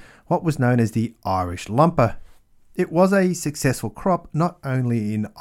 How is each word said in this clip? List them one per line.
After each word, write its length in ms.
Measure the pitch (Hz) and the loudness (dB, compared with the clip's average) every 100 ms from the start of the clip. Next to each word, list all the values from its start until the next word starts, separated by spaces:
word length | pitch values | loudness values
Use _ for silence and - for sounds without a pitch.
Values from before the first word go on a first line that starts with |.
| - - _ | -10 -20 _
what 160 | 160 | -2
was 160 | 165 147 | 0 0
known 200 | 123 123 | 2 4
as 120 | 110 | 2
the 240 | 113 113 - - | 0 -4 -6 -4
Irish 420 | 92 87 90 - | -2 -2 -6 -4
lumper. 500 | 113 165 165 113 - - - _ _ _ - | 2 2 4 0 0 -12 -20 _ _ _ -6
It 160 | 180 | -2
was 220 | 160 190 | 2 4
a 200 | 196 185 | 4 2
successful 560 | 170 151 147 135 120 110 | 0 -4 -2 -2 -2 -6
crop 400 | - 196 175 - | -4 -2 -2 -2
not 280 | 151 170 170 | -2 -2 -2
only 500 | 139 131 123 120 104 | -4 -2 0 0 -2
in 140 | 107 107 - | -2 -4 -4